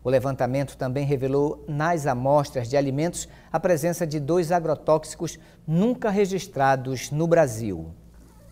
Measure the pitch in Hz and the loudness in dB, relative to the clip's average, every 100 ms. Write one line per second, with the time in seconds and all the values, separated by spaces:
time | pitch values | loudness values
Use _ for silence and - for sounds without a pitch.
0 | 123 131 139 131 127 135 135 - 131 127 | 0 2 0 -2 -2 0 -4 -6 -4 -2
1 | 143 139 131 139 147 - - 147 160 175 | -2 0 0 0 0 -2 -6 -2 0 0
2 | 143 123 131 147 143 131 117 143 139 135 | 0 0 2 2 2 -4 0 0 0 0
3 | 170 - - - - - 185 165 170 170 | -2 -4 -12 -16 -6 -2 2 2 0 -2
4 | 165 151 139 175 160 175 165 143 - 156 | -4 -4 0 0 2 0 0 -2 2 2
5 | - - 170 - - - - 160 226 247 | 0 -8 -8 -8 -20 -14 -2 2 2 0
6 | 226 196 190 185 - 135 135 135 127 127 | 0 2 0 0 -6 0 2 2 0 -8
7 | - 147 170 170 143 113 110 85 80 82 | -4 -2 4 4 4 0 -4 -6 -8 -16
8 | - - - - - | -20 -20 -20 -20 -20